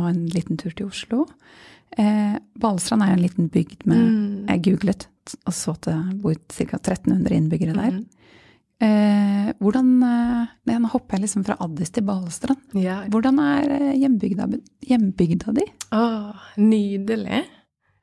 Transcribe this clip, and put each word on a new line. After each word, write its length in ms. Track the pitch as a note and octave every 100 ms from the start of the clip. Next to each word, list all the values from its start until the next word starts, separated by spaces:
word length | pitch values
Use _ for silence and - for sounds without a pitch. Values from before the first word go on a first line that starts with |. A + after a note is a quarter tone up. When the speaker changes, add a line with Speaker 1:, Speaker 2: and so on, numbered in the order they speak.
| F3
Speaker 1:
en 160 | F3 E3+
liten 280 | F3 - D#3+
tur 140 | F3
til 160 | - G3
Oslo. 380 | - - A#3 E4 - _ - - - _ -
Eh, 400 | G#3 G#3+ G#3 G#3 -
Balestrand 500 | - A3+ F#3 - A3+
er 40 | G3
jo 100 | F#3
en 80 | F3
liten 240 | - E3
bygd 360 | - D#3+ - -
med, 120 | A#3
Speaker 2:
Mm. 500 | A#3 A3 G3+ G3+ G3+
Speaker 1:
jeg 140 | F3+
googlet 440 | E3+ F#3 G3 G3 - _ - - -
og 80 |
så 180 | - -
at 80 | E3
det 400 | - D#3+ F#3 G3
bor 140 | G3 D#3+ -
cirka 300 | - - -
trettenhundre 520 | - - - F#3+ E3+
innbyggere 420 | F3 D#3 D#3+ E3 F3
der. 160 | G#3
Speaker 2:
Mhm. 140 | F#3 A#3 _ _ - - _ _ _
Speaker 1:
Eh, 760 | A3 G#3+ G#3 G#3 G3+ G3+ G#3 -
hvordan, 440 | G3+ B3+ B3+ B3+
eh, 440 | B3 A#3+ A#3+ A#3+ A#3 - -
nei, 120 | A#3
nå 100 | A3+
hopper 280 | B3 - F#3+
jeg 40 |
liksom 200 | G#3 G#3 F#3+
fra 120 | -
Addis 300 | F3 D#3 E3
til 140 | -
Balestrand. 560 | G3+ F#3+ F3+ E3 B3 C4+ -
Speaker 2:
Ja. 300 | G3+ F#3 F#3+ G3
Speaker 1:
Hvordan 340 | A3 B3 C4+
er, 320 | C#4+ C#4+ C#4+
eh, 240 | C#4 C#4+ C4+
hjembygda, 500 | C#4 A3+ F#3+ G3 G3 A#3 - _ -
hjembygda 680 | B3 G3+ - E3+ F3 - A3
di? 80 | G#4 - -
Speaker 2:
Åh, 440 | A3 A#3 A3 G#3 G3+ - -
nydelig. 840 | G#3+ G#3+ G3+ G3 G3 A3 F#3+ G#3 - - _ _ _ _